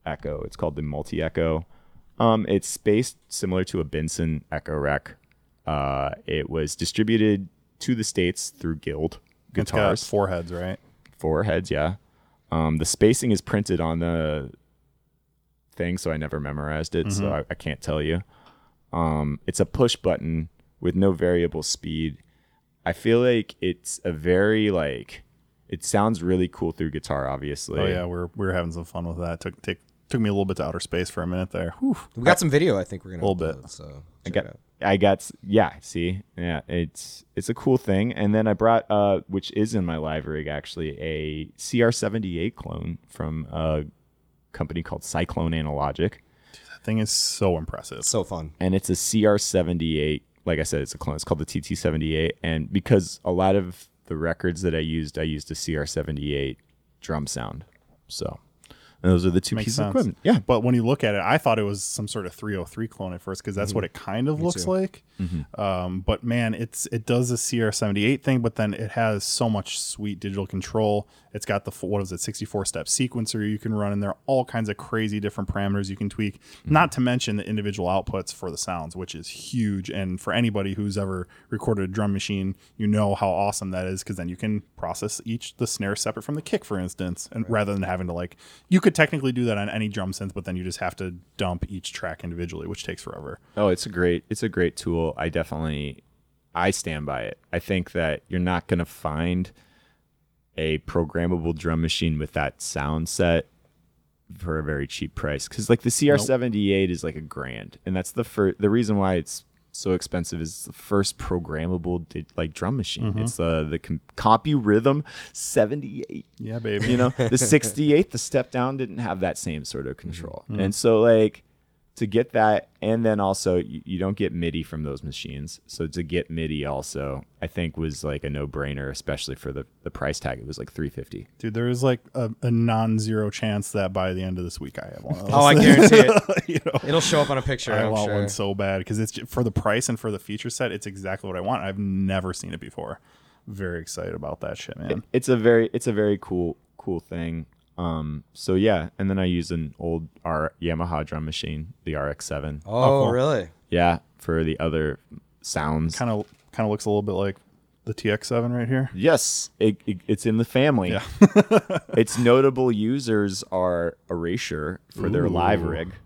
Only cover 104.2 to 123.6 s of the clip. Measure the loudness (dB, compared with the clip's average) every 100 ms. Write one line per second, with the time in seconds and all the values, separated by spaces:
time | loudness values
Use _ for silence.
104.2 | _ -12 -4 -4 -2 -4 -6 -8 -8 -6
105.2 | -4 -4 -6 -8 2 2 2 2 4 4
106.2 | 4 0 2 2 4 4 2 0 -4 -8
107.2 | -12 -10 -10 -10 -14 -10 -4 -4 -2 -6
108.2 | -4 2 2 4 2 4 2 2 2 0
109.2 | -2 -12 _ _ _ -6 -2 0 -2 -6
110.2 | -4 -6 -8 -10 -16 -16 0 2 2 -4
111.2 | -4 -4 -2 -4 -2 -2 -2 -4 -4 -10
112.2 | -8 -6 -6 -2 -2 -2 -4 -2 -2 0
113.2 | -2 0 0 2 0 -4 -4 -8 -8 0
114.2 | 6 6 6 2 6 6 6 2 -2 -14
115.2 | -16 -10 0 2 2 0 -8 -10 -10 -12
116.2 | -14 -14 -8 -6 -2 0 2 4 4 2
117.2 | 2 2 6 4 4 0 4 4 4 -4
118.2 | -2 -2 -2 -2 -2 -2 -6 -4 -4 -2
119.2 | -2 -2 -6 -6 -6 -8 -8 -8 -10 -10
120.2 | -12 -14 -8 -2 0 2 6 6 8 8
121.2 | 6 0 _ _ _ _ _ -6 0 2
122.2 | 2 4 4 4 0 _ 0 2 2 2
123.2 | 2 2 2 2